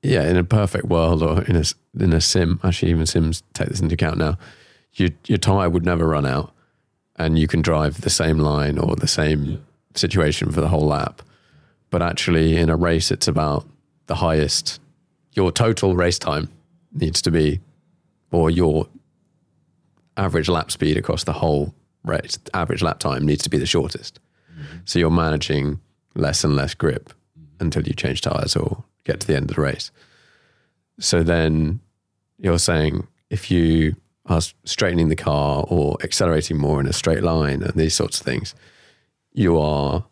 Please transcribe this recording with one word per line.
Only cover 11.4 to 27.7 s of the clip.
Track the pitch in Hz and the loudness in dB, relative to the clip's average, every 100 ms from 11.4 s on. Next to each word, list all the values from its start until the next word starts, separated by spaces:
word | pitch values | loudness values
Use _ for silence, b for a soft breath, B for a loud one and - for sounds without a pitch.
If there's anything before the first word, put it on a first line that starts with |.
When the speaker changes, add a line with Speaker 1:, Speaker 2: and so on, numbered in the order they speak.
| b b b b _ | b b b b _
Speaker 1:
But | 87 | -2
actually | 85 85 - 85 80 82 | -2 -2 0 2 4 4
in | 82 | 2
a | 80 | 2
race, | 87 82 - | 2 0 0
it's | - - | -2 -2
about | 76 76 73 - _ _ _ - | 0 0 -2 -6 _ _ _ -8
the | 80 | -2
highest, | 85 78 73 - - - _ _ _ _ _ | 0 2 0 -2 -6 -12 _ _ _ _ _
your | - 90 | -2 0
total | - 113 110 98 90 | 2 0 2 2 2
race | 87 90 | 2 0
time | - 73 80 - _ _ _ | -2 -4 -6 -12 _ _ _
needs | - 80 82 | -4 -2 0
to | - | 0
be, | 82 76 92 - _ _ _ _ _ _ | 2 2 0 -8 _ _ _ _ _ _
or | 85 80 | 0 2
your | 85 82 78 - - _ _ _ _ _ _ _ _ _ _ _ - | 4 2 2 -2 -10 _ _ _ _ _ _ _ _ _ _ _ -4
average | 95 85 78 | -2 0 0
lap | 85 - | -2 -2
speed | - 76 78 | -2 0 0
across | - 80 | 0 -4
the | - | -2
whole | 80 82 73 73 - _ _ | -2 0 0 -2 -8 _ _
race, | - - - - - | -6 -4 -4 -10 -8
average | 92 85 - | -6 -4 0
lap | 82 - | -2 -2
time | - 67 73 | -4 0 0
needs | 73 | 0
to | - | 0
be | 76 | -2
the | - | 0
shortest. | - 67 - - - B B B | 0 -2 -6 -14 -20 B B B
Speaker 2:
Mm-hmm. | 82 73 82 | -18 -16 -16
Speaker 1:
So | 90 87 | -4 2
you're | 80 | 4
managing | 85 80 78 - 73 71 73 _ _ _ | 4 2 -2 -2 -2 -2 -6 _ _ _
less | - 71 71 | -4 -2 0
and | 78 71 | 0 0
less | 71 | -2
grip | - 80 62 - - _ _ 76 _ | -2 -2 -2 -8 -20 _ _ -20 _
until | 82 | -4